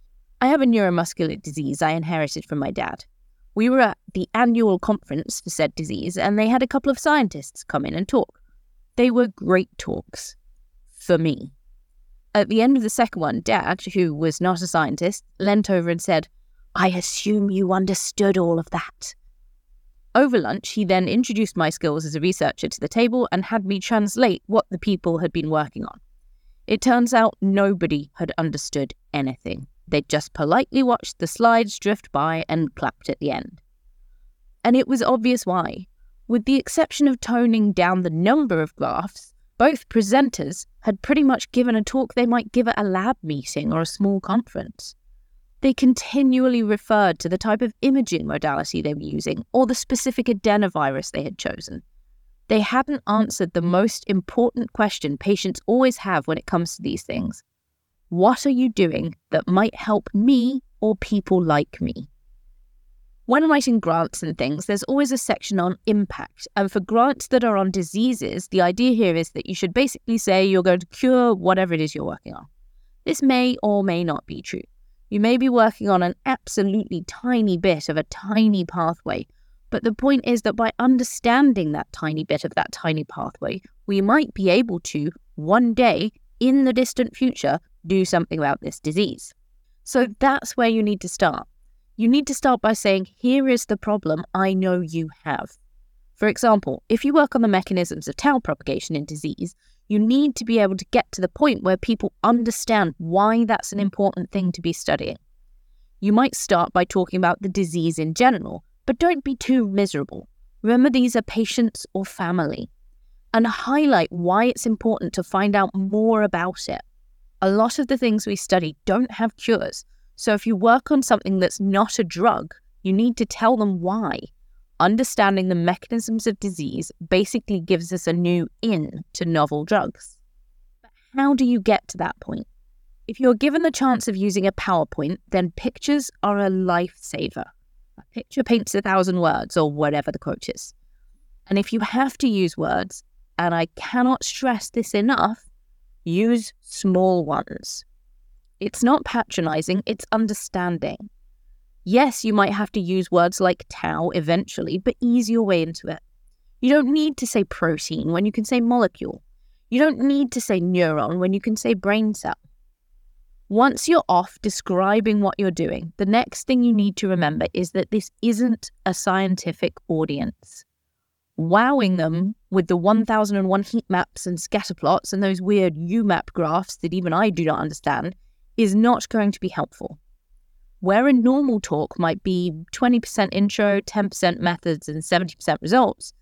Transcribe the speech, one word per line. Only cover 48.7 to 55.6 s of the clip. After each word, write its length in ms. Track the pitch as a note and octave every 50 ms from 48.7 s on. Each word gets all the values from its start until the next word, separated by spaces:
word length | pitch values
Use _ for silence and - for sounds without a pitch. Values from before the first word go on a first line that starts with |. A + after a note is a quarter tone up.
| - E3 D3+
they 100 | D3 D3+
were 80 | D3
using 440 | D3+ D3+ D3 D3+ - D3 D3+ E3 - _ -
or 140 | B3 C4
the 80 | A3 B3+
specific 520 | - - - C4 A#3 - C4 A#3 - A3+
adenovirus 840 | A#3+ A#3 G3 - A3 G#3 G#3 G3+ F3+ - D#3+ D3 C#3 C3+ C3+ - -
they 140 | - - C#3+
had 140 | - F#3+ -
chosen. 440 | - - - - - - - - - _ _ - _ _ _ _ _ _ _ _ _ -
They 120 | - G#3+
hadn't 420 | G#3 - A#3+ B3+ C4 - D4 B3+ -
answered 480 | - G#3 G#3+ A3 - - - F#3+ E3+ -
the 80 | F3 E3
most 420 | F3 F3+ F#3 G#3 A3 - - -
important 680 | - G3 F#3 F3+ - - - A#3+ A#3+ - A#3+ A#3 - _
question 420 | - G#3+ G#3 - - - D3 C#3+
patients 440 | C3+ - G3+ G#3 - - F#3+ F3 -